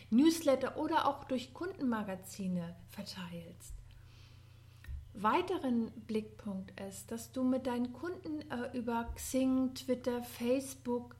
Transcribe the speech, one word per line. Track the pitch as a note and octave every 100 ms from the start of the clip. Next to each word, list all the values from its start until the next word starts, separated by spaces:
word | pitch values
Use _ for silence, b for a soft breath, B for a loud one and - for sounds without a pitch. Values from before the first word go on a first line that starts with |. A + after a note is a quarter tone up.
| B
Newsletter | A3+ D#4+ D#4+ C#4+ C4 B3+ -
oder | D#4 D#4+ C#4+
auch | C#4
durch | - B3+ -
Kundenmagazine | - F4+ - C4 A3 G3 F#3 - - F#3 F3 E3+ F3 -
verteilst. | - F3+ F#3+ F3 E3+ E3+ - - - - B B B B B B B B B B B -
Weiteren | G#3 G#3+ D#4 F#4 E4+ C4 A#3 A3+ A3+ -
Blickpunkt | G#3+ G#3+ - G#3 F#3+ F#3+ -
ist, | G3 F#3+ -
dass | A#3 -
du | C4 B3+
mit | C4 C4
deinen | A#3+ B3
Kunden, | - F4 F#4 D#4+ D4+ -
äh, | A#3+ A#3+ B3
über | A#3 A#3 A#3 -
Xing, | - C4 C4 C4 C4
Twitter, | - - B3 B3+ A#3+
Facebook, | A#3+ - A#3+ C4+ C4+ - B3 A#3+ -